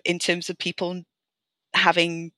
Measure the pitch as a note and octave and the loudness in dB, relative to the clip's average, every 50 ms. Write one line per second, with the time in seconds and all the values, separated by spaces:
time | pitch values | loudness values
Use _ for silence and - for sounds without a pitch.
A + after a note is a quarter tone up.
0 | - - F3 F3 - - F3 F3 E3+ - F3+ - - F3+ E3+ - F#3+ F3 F3+ F#3 | -2 -2 -2 -2 0 -2 -2 -2 -2 -6 -6 -6 -6 -6 -4 -4 -4 -4 -4 -6
1 | E3+ _ _ _ _ _ _ _ _ _ _ _ _ _ - - - F3 E3 F3 | -10 _ _ _ _ _ _ _ _ _ _ _ _ _ 0 2 4 4 6 6
2 | E3+ E3+ E3+ E3 E3 E3 - | 4 2 0 -4 -8 -10 -12